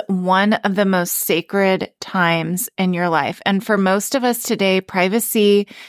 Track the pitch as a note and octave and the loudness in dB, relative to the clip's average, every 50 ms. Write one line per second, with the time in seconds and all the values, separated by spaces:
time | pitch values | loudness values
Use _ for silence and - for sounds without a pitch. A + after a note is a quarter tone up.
0 | - - G3 F#3 F3+ F3+ F#3 F#3+ G3 G#3 A3 - - G#3 F#3+ F#3+ G3+ G3 F#3+ F3+ | -2 -2 -2 -2 0 2 2 2 4 2 2 0 0 -2 0 0 0 2 2 0
1 | F3 F3+ - - - - G#3 A#3 - - - G3 G3 F#3+ F#3+ F#3 - - _ - | 0 -2 -4 -6 -2 0 0 -2 -2 -2 -2 0 2 2 2 0 -2 -6 _ -14
2 | - - - F#3+ F3 E3+ E3 E3 D#3+ D#3+ F3+ F3+ - - _ - F#3+ F3+ F3+ E3+ | -14 -6 -2 0 0 2 2 0 -2 -4 -4 -6 -6 -8 _ -2 -2 0 0 0
3 | F3 F3 E3 D#3 C#3 A#2+ E3+ - - - G3 G3 - - A3 G3 F#3+ F#3+ F#3+ G3+ | 0 0 0 0 0 -2 -6 -6 -4 -2 -2 -2 0 0 0 0 2 2 0 0
4 | G3+ - - C4+ A#3+ B3 A#3+ A#3+ - - A#3 - G3 F#3+ F#3+ F#3+ F#3+ - - F#3+ | -2 -2 -4 -2 0 0 -2 -2 -4 -4 -2 0 0 0 0 0 -2 -2 -2 0
5 | F3+ F#3+ G3 A#3 A3+ - - A3+ G#3 G3+ G3+ G3+ G3+ - - - - | 0 2 0 0 -2 0 0 2 4 4 4 4 2 -2 -8 -20 -20